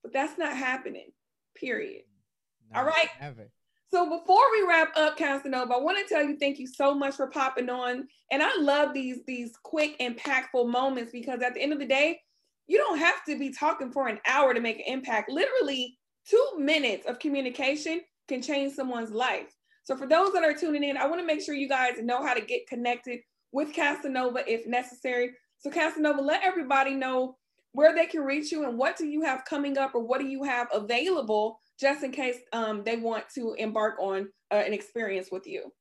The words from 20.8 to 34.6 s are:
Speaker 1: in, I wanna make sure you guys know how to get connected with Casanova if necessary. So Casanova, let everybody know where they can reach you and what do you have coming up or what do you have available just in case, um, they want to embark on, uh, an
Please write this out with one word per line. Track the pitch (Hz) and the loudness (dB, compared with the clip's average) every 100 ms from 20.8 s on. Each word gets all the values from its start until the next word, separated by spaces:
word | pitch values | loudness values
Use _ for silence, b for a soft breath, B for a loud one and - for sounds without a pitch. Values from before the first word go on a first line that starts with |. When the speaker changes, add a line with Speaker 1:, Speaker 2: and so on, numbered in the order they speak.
Speaker 1:
in, | 285 269 | 0 0
I | 277 | 0
wanna | 339 | 0
make | 339 302 | -2 -2
sure | 302 | -2
you | 285 269 | -6 -2
guys | 269 247 233 | 0 0 -2
know | 233 247 | -2 -2
how | 285 | 0
to | 240 | -2
get | 214 247 - | -2 -6 -6
connected | 247 240 247 254 240 _ _ _ | -4 -2 -2 -6 -12 _ _ _
with | 262 302 | -4 -2
Casanova | 330 285 294 285 262 254 247 - | 0 0 0 -4 -2 -2 -2 -2
if | 226 233 | -4 0
necessary. | 247 254 - 254 247 247 254 _ _ | -2 -4 -8 -4 -2 -2 -6 _ _
So | 285 | -6
Casanova, | 330 311 320 302 277 | 0 0 2 2 2
let | 277 349 | 2 2
everybody | 381 370 262 277 277 | 2 0 2 2 2
know | 269 262 254 254 - _ _ _ | 0 0 0 -2 -6 _ _ _
where | 262 311 | 6 6
they | 320 330 | 8 2
can | 330 | 0
reach | 269 285 302 | 0 -2 -2
you | 320 277 | -4 -4
and | 233 | 0
what | 277 - | -2 0
do | 311 | -4
you | 302 | 0
have | 320 262 | 0 -2
coming | - 294 285 277 | -4 -4 -2 0
up | 269 | 0
or | 247 | -2
what | 226 262 | -2 -2
do | 269 | -2
you | 269 | -4
have | 277 247 240 | -2 -2 0
available | 214 208 240 339 339 220 214 220 - b - | -2 0 0 2 0 2 0 0 -6 b 0
just | 269 294 | 0 0
in | 277 | -4
case, | 254 254 247 - | -4 -4 -4 -6
um, | 233 220 214 | -4 -4 -4
they | 202 233 | -4 -2
want | 226 220 - | -2 -4 -8
to | - 226 | -6 -6
embark | 214 220 214 214 208 | -4 -4 0 0 0
on, | 196 190 196 _ _ | -2 -2 -6 _ _
uh, | |
an | 208 | 0